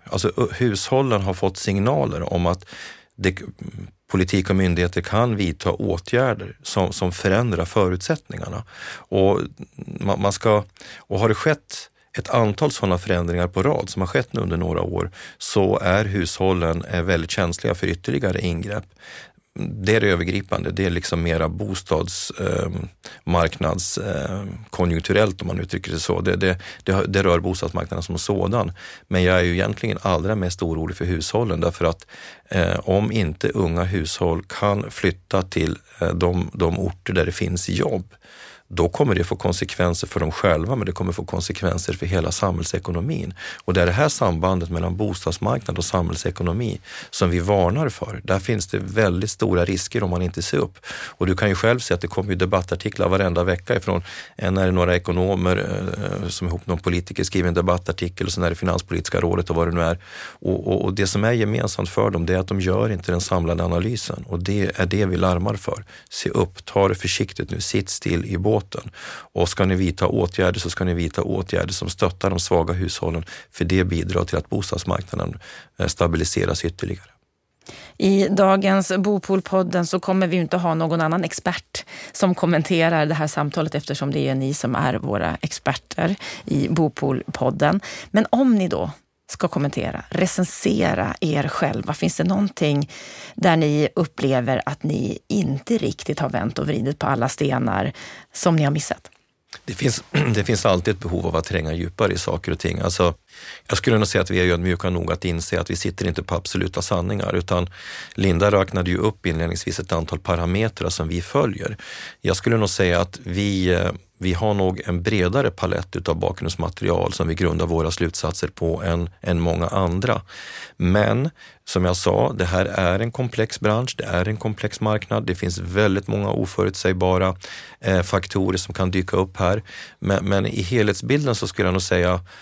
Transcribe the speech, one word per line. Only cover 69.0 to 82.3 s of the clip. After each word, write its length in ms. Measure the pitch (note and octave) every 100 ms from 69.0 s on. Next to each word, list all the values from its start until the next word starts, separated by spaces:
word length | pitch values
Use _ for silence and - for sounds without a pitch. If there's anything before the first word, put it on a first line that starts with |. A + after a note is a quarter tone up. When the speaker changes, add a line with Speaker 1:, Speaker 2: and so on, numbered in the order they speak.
| - - -
Speaker 1:
Och 140 | - F2
ska 160 | -
ni 100 | F#2+
vidta 320 | F#2 F2+ E2+ F2+
åtgärder, 540 | A2 F2 - F#2 F2+
så 100 | F2
ska 140 | -
ni 100 | F#2
vidta 280 | F2 E2+ -
åtgärder 500 | - G2 F#2 F2+ E2+
som 160 | F2+ E2+
stöttar 420 | - F2+ F#2 F#2+
de 100 | F2
svaga 340 | - F2 D#2+
hushållen, 500 | F2+ F2 - E2+ E2 D#2+ - -
för 140 | -
det 200 | F2 F#2
bidrar 400 | F2+ E2+ F2 F#2
till 140 | F2+ F2
att 100 | -
bostadsmarknaden, 920 | - - - - F2+ F2+ - G1+ - - - - -
eh, 80 | E2+
stabiliseras 800 | - E2+ E2 D#2 G2+ F2+ E2
ytterligare. 460 | E2 - - F#2 - _ _ _ _ _ - - - -
Speaker 2:
I 300 | F#3+ G3 G3
dagens 640 | F#3+ F#3+ G3 G3 G3 F3+ F#3
Bopolpodden 880 | G3 G3+ - F#3+ - F#3+ F3+ F3+ E3+
så 140 | F#3
kommer 260 | - F#3+ F3+
vi 100 | F3+
inte 200 | D#3+ F3+
ha 180 | F3
någon 260 | D#3+ E3 E3
annan 240 | D#3+ F3
expert 600 | D#3 - - E3+ - - - - -
som 220 | - F#3+